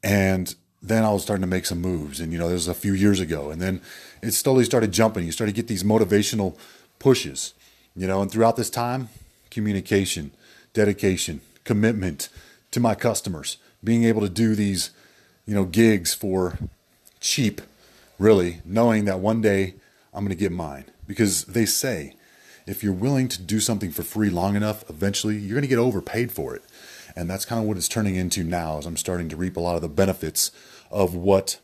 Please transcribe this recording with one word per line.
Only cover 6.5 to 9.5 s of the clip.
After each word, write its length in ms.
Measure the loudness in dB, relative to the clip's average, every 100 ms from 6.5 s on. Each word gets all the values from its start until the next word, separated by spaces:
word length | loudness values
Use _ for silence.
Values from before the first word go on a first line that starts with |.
| -6 -20 -20 _ _
pushes, 560 | 4 4 2 -8 -12 _ _ _ _ -6
you 100 | -2
know, 140 | 0
and 100 | 0
throughout 260 | 4 2 4
this 120 | -2
time, 400 | -2 -4 -4 -8 -14 -20 _ _